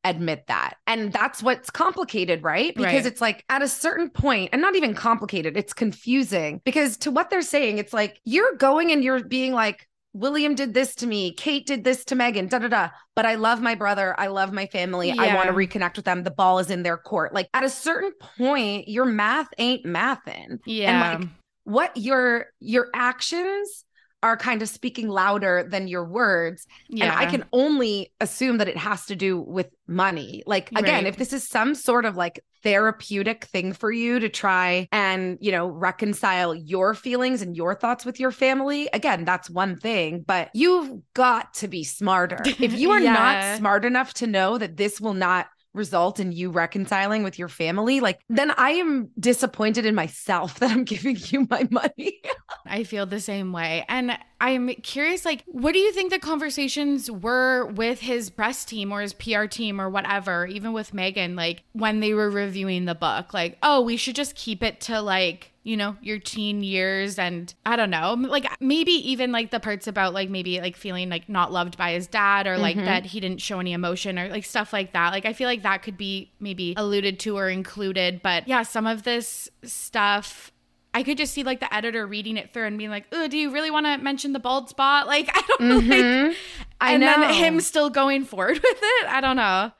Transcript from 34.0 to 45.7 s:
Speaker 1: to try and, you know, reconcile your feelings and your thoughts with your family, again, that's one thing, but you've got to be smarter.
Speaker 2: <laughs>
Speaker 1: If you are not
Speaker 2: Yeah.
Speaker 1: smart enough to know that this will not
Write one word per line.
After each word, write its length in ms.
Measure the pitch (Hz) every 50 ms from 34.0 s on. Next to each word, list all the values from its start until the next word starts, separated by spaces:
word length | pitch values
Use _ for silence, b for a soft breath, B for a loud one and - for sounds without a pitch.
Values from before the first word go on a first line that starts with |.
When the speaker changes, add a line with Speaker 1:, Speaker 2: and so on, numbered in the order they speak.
| 233 240 240 247
Speaker 1:
to 80 | 226 214
try 580 | - - - 196 185 185 180 180 180 180 185 -
and, 460 | - 214 202 190 185 185 185 180 185 -
you 100 | - 208
know, 160 | 185 170 175
reconcile 880 | 180 151 165 185 185 190 - 220 208 202 - - 202 185 180 180 170 160
your 400 | 170 160 151 185 190 185 208 220
feelings 480 | 202 - 254 240 247 254 254 254 226
and 140 | 202 175 170
your 180 | 165 165 175 196
thoughts 300 | - - 233 247 240 -
with 160 | 247 254 -
your 100 | 262 262
family, 580 | 220 - 262 262 262 269 269 277 285 294 294 294
again, 320 | - 220 247 294 208 170 170
that's 260 | 175 185 175 - -
one 260 | 170 180 190 196 180
thing, 440 | - - 226 226 196 165 156 165 175 156
but 260 | - 190 180 160 - -
you've 460 | 220 302 359 359 359 311 269 254 190 - _ _
got 380 | - 254 254 240 226 - - -
to 120 | - 214
be 160 | 190 170 175
smarter. 560 | 151 - - - 202 190 190 185 175 180 180 - -
Speaker 2:
<laughs> 160 | 277 - -
Speaker 1:
If 140 | 262 220 226
you 180 | 214 285 359
are 80 | 415 415
not 340 | 339 277 226 226 226 254 202
Speaker 2:
Yeah. 220 | 196 196 202 208 220
Speaker 1:
smart 260 | 214 208 202 202 208
enough 300 | 240 247 254 262 254 -
to 140 | - 247 226
know 280 | 208 190 190 190 226
that 200 | 226 214 180 160
this 240 | 151 202 208 202 -
will 140 | 208 220 196
not 340 | 190 190 175 185 180 - - _ _ _ _